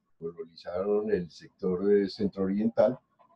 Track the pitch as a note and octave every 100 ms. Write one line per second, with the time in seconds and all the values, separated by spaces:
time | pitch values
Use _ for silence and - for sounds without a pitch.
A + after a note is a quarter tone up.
0 | _ - - - E2 - E2+ F2+ G2+ G#2
1 | G#2+ G2 E2+ - D#2 - F#2 F2+ G2+ G2+
2 | G2 - G2+ - F#2+ G2+ A2+ - - -
3 | _ _ _